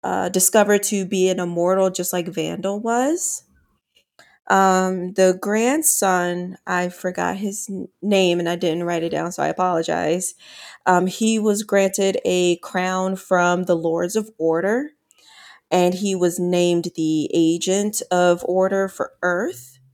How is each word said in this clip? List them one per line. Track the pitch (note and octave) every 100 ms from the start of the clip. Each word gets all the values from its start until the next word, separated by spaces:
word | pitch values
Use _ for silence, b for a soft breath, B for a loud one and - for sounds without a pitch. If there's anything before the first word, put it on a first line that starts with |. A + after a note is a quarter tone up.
uh, | - F#3 F3+
discovered | F#3+ - A3 G3+ G3+
to | G3+ G3+
be | F#3+ F#3+ F#3
an | F3+
immortal, | F3 E3+ F3 F#3+ F#3+
just | F#3 F3+
like | F3+ F3
Vandal | E3+ D#3+ E3+ G3 G3+
was. | A3+ A#3 C4+ F4 - - _ _ _ _ _ _ _ _ b b -
Um, | F#3+ F#3+ F#3 F#3 F#3 F3+
the | G3 F#3 F#3
grandson, | G3+ G#3+ A#3 D4+ D#4 - G3 F3+ F3 F3 F3+ F#3 -
I | F3+ F3+
forgot | F3+ F#3 F3+ F3 F#3+
his | G3+ G3 -
n-, | F#3+ - _
name | G3+ G3 F#3 F3
and | E3+
I | F3
didn't | F3 E3
write | F3 E3+
it | E3
down, | D#3 E3+
so | -
I | D3+
apologize. | D#3+ F#3 E3+ E3 E3 D#3+ F3+ F3+ - B B B B -
Um, | F3+ F#3
he | - A3 A3
was | G#3+ G#3
granted | G#3+ G3 G3 G3 G3 F#3+
a | F#3+ F3+ F3+ F3
crown | - F#3 F#3 F#3 F#3+ F#3
from | - F#3 F3 F3+
the | F3+ E3+
Lords | E3 E3 F3 A3
of | G#3+ -
Order, | D#3+ D#3+ F#3+ A#3 D4+ _ _ B B B B B _
and | F3+ F3+
he | F#3 G3+ F#3
was | F3 F3
named | F3+ F3+ F3 E3+ E3+ -
the | D#3+ D#3 D3
Agent | E3 E3 F3 F#3 G3 G#3 G#3+ -
of | F3+ F3+ F3
Order | - F#3 F#3+ G3 G3
for | - - _
Earth. | F3+ F3+ C#4 F#4+ - _ _